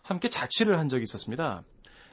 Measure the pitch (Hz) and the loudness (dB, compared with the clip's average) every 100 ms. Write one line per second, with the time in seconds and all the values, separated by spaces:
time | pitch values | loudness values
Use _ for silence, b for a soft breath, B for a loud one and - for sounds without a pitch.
0 | - 185 - - 123 - 220 180 151 127 | -6 -2 0 -2 -2 2 4 4 4 0
1 | 110 101 - 120 160 92 - - b b | -2 -6 -6 -2 -2 -4 -8 -20 b b
2 | b | b